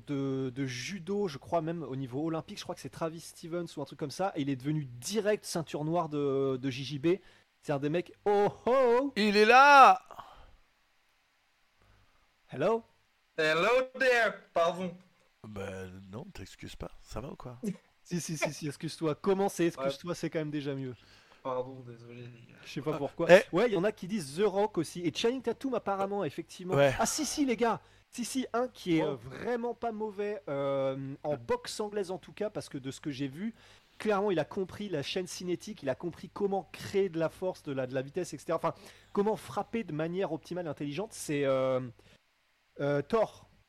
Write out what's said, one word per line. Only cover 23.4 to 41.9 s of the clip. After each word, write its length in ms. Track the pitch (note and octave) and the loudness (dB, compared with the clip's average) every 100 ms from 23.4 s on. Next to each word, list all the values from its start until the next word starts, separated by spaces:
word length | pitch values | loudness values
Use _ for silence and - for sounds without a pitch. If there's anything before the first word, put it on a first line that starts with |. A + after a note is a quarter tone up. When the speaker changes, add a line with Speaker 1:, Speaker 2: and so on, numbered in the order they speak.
| - | 8
Speaker 1:
Ouais, 140 | E3+ B3 | 2 2
il 60 | |
y 40 | G3 | 2
en 60 | |
a 80 | G3+ | 0
qui 160 | G#3 F3 | -2 -4
disent 300 | G#3+ C3+ D3+ | -4 -4 0
The 60 | G#3 | 2
Rock 320 | F#3+ G#3 F3 | 2 0 0
aussi. 240 | D3+ F3 | -4 -2
Et 120 | E3+ | -4
Channing 280 | - A#3 C4+ | 0 0 0
Tatum 320 | A#3 A3 C4+ | -4 -4 -4
apparemment, 500 | A3 - G3 G3 G3+ | -4 -2 -2 -2 -2
effectivement. 520 | D#3 - - - F3+ C#3 | -4 -6 -12 -10 0 4
Speaker 2:
Ouais. 180 | C#3 - | 4 4
Speaker 1:
Ah 60 | A3+ | 0
si, 200 | - C#4 | 0 -2
si, 200 | - C4+ | 0 0
les 120 | A3+ | 2
gars. 240 | A#3 F#3+ - - _ | 2 0 -6 -20 _
Si, 140 | - A3+ | -10 -6
si, 200 | C4 A#3+ | -6 -2
un 140 | A#3 B3+ | -2 -2
qui 300 | - F#3 D#3+ | -4 0 2
est, 60 | |
Speaker 3:
Oh. 40 | D#3 | 2
Speaker 1:
euh, 80 | C3 | -4
vraiment 580 | B2 B2+ A3 A#3+ A#3+ | -10 -8 -2 -2 -2
pas 180 | A3+ A#3 | -4 -6
mauvais, 500 | G#3+ A3 G3 G#3 G#3+ - | -4 -6 -4 -4 -4 -4
euh, 680 | C#3 C#3 C#3 C3+ C3+ C3+ C#3 | -2 0 0 0 -2 -6 -6
en 120 | D3+ C3+ | -4 -4
boxe 440 | A#2 A#3+ - - | -2 -4 -4 -6
anglaise 320 | G#3 G#3 F3+ | -4 -4 -4
en 60 | F#3 | -8
tout 140 | - | -10
cas, 160 | - G#3 | -6 -6
parce 200 | D3 - | -6 -8
que 80 | D3 | -8
de 140 | C3 | -10
ce 100 | - | -8
que 80 | D#3 | -8
j'ai 180 | C3 C#3 | -6 -6
vu, 260 | C#3+ A3+ - - - _ - | -6 -8 -10 -20 -20 _ -6
clairement, 340 | G#3+ G3 G#3 | 0 2 2
il 80 | E3 | 0
a 60 | C#3+ | -2
compris 420 | G#3 F#3 - G#3 | -4 -6 -8 -6
la 140 | E3+ | -4
chaîne 260 | - F#3+ F#3 | -4 -4 -6
cinétique, 540 | - F3+ E3+ G#3 G#3 | -6 -4 -4 -6 -8
il 60 | C3+ | -4
a 60 | - | -4
compris 340 | F3 - F#3 | -6 -10 -12
comment 400 | - G3+ G3 - | -4 -2 -2 -6
créer 380 | - - G3 G3 | -12 -2 0 0
de 100 | E3 | 0
la 100 | D#3 | -2
force, 340 | - F#3 F3 | -2 -6 -6
de 100 | D3+ | -6
la, 140 | C3+ B2+ | -4 -2
de 60 | C3 | -4
la 60 | |
vitesse, 300 | C3+ F3+ F3 | -4 -6 -6
et 40 | D3+ | -6
cetera. 200 | - E3 | -2 0
Enfin, 160 | D#3+ - - - - | 0 -4 -12 -20 -6
comment 220 | G3+ G3+ F#3+ | 0 0 0
frapper 480 | - G#3 - A#3 | -4 -6 -4 -4
de 100 | F3+ | -4
manière 380 | D3+ E3 F3+ F3 | -4 -2 -2 -2
optimale 360 | D#3+ - F3 E3 | -4 -6 -6 -6
et 20 | |
intelligente, 400 | C#3 D3 D3 - | -6 -6 -6 -6
c'est, 320 | - - C#3+ C3+ | -8 -2 2 4
euh, 340 | C3 C3 B2+ B2+ | 4 4 0 -2